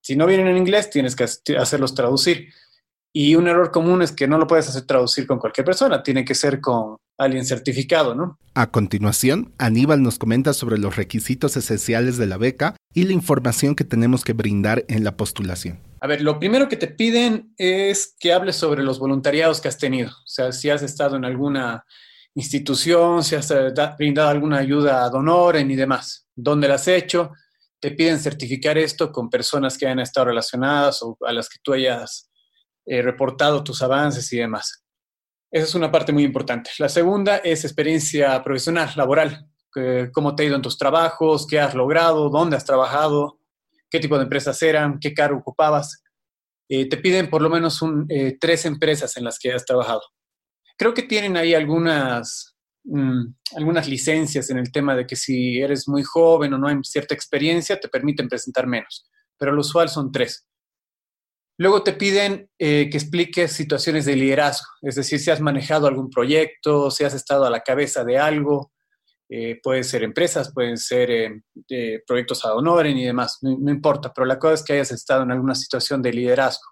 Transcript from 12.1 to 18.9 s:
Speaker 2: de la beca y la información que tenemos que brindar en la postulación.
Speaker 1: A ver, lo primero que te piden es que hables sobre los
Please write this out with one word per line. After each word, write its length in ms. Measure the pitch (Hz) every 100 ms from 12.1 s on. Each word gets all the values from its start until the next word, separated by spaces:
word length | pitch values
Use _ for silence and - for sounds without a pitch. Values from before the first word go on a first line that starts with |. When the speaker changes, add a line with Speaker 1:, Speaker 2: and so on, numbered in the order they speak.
| 123
Speaker 2:
de 100 | 104
la 120 | 92
beca 380 | 123 - 165 - _
y 100 | -
la 80 | 185
información 640 | 185 - 139 123 110 139
que 100 | 147
tenemos 400 | 143 117 117 127
que 80 | -
brindar 520 | 113 107 101 104 117 -
en 160 | 113
la 120 | 104 -
postulación. 640 | 104 - 95 90 90 85 - -
Speaker 1:
A 60 | 135
ver, 160 | 151
lo 160 | 151 151
primero 300 | 180 254 277
que 80 | -
te 120 | 160
piden 640 | - 226 233 240 220 - -
es 580 | 185 190 196 196 - _
que 140 | 170
hables 240 | 180 190 -
sobre 260 | 160 143
los 160 | 135